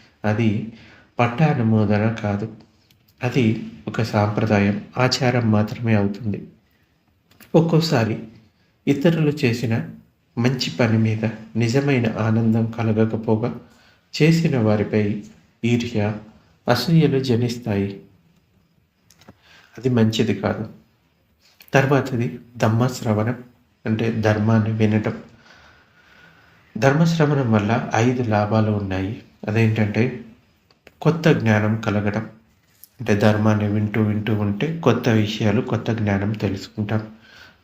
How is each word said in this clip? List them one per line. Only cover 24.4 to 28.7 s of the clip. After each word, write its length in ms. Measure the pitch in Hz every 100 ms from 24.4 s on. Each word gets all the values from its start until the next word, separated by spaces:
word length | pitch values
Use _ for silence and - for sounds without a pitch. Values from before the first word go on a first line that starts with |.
| 107 113 107
వినటం. 420 | 110 107 110 110 - - - - - - _ _ _ _ _ - _ _ _ _ 113
ధర్మశ్రవణం 760 | 135 151 170 - 147 139 120
వల్ల 400 | 107 101 120 - 110
ఐదు 280 | 120 127
లాభాలు 480 | 107 104 104 110 107